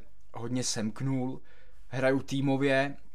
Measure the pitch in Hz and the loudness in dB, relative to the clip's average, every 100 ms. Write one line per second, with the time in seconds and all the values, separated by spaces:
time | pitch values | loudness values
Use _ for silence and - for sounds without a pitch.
0 | - - - 113 117 127 120 123 107 104 | -4 -8 -8 -6 -2 0 0 0 -2 -2
1 | 135 131 127 131 - - - - - 127 | 0 0 0 -4 -6 -8 -8 -8 -6 2
2 | 131 135 95 135 139 131 139 135 139 139 | 4 4 2 2 4 4 4 4 2 -2
3 | - | -6